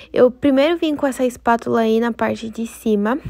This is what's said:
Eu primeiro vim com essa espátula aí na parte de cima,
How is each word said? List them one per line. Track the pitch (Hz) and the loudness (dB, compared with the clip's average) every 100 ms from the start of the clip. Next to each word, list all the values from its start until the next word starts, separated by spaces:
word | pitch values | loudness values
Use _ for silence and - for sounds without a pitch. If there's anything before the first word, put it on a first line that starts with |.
| - | -6
Eu | - 247 | 2 2
primeiro | 247 285 262 285 339 | 4 2 4 2 2
vim | 320 | -2
com | 294 285 | -2 -2
essa | 247 | -2
espátula | 254 240 - 233 240 240 | -2 -2 -2 -2 0 0
aí | 226 220 | 2 0
na | 240 | 0
parte | 226 220 214 226 | -2 -4 -4 -10
de | 214 226 | -10 -10
cima, | - 233 208 208 277 | -6 -2 0 0 -4